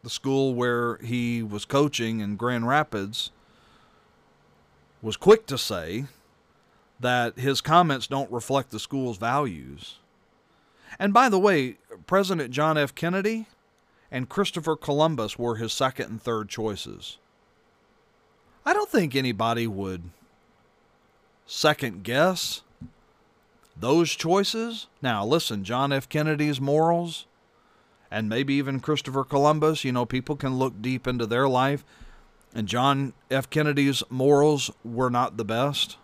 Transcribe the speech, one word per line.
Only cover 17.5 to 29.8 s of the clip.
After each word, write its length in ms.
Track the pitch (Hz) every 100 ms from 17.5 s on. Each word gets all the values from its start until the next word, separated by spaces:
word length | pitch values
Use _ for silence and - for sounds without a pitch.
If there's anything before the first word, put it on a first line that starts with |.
| _ _ _ _ _ _ _ _ _ _ _
I 80 | 285
don't 180 | 392 415
think 240 | 254 160
anybody 520 | 135 131 101 113 117 113
would 440 | 98 95 92 85 - _ _ _ _ _ _ _ _ _ _ _ _ _
second 560 | - 156 151 127 92
guess 580 | 98 127 175 180 - - _ _ - _ _ _ _ _ _ _ _ -
those 360 | 110 160 165
choices. 720 | - 160 190 202 226 233 226 - _
Now, 220 | 131 107
listen, 400 | 104 160 - 104
John 280 | 92 123 143
F. 160 | 135 -
Kennedy's 520 | 151 151 151 151 135
morals, 680 | 139 147 165 170 170 160 - _ _ _ _ _ _ _ _
and 180 | 107 107
maybe 260 | 113 139
even 240 | 139 139 135
Christopher 460 | 135 147 - 135
Columbus, 600 | 131 143 147 151 156 156